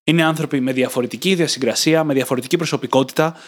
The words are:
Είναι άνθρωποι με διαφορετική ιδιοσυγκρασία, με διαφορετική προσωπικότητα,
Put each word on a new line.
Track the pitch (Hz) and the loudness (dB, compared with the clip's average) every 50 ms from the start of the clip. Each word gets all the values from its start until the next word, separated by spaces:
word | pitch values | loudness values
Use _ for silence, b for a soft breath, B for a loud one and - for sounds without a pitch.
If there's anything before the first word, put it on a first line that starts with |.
| - | -2
Είναι | 156 156 170 | 0 2 4
άνθρωποι | 160 160 156 156 151 139 147 135 | 4 2 2 0 -4 -2 -2 -2
με | 127 131 | -2 0
διαφορετική | 127 127 127 123 - 131 123 - - 117 - 185 | 0 0 0 0 0 -2 -2 -2 -4 -2 0 0
ιδιοσυγκρασία, | 190 170 165 143 - 131 135 113 107 - - 160 160 160 156 | 2 2 0 -2 0 -2 -2 -2 0 0 2 2 2 2 2
με | 147 139 | 2 0
διαφορετική | 135 127 - 131 123 120 - 170 | 0 0 0 -2 -4 -2 -2 -2
προσωπικότητα, | 175 165 - 151 120 - 120 - 131 135 131 - - 156 160 165 B B | -2 0 -2 -4 -4 -4 0 2 2 2 0 0 0 0 0 -2 B B